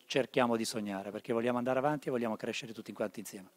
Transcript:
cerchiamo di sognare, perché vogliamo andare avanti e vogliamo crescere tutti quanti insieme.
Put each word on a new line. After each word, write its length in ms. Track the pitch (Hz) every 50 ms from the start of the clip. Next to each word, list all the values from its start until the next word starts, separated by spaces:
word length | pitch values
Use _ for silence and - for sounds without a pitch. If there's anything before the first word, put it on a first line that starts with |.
| _
cerchiamo 500 | - - 139 120 - - 135 123 120 117
di 100 | 113 113
sognare, 440 | - - 113 104 104 98 95 98 104
perché 240 | 98 107 - - 117
vogliamo 240 | 117 113 123 123
andare 220 | 123 120 131 127 131
avanti 300 | 131 147 151 139 - 156
e 20 |
vogliamo 240 | 131 117 120 113 107
crescere 360 | - - 117 110 - 127 113
tutti 220 | 107 113 - - 101
quanti 280 | - 110 101 - 113
insieme. 280 | 98 - - 98 92 - _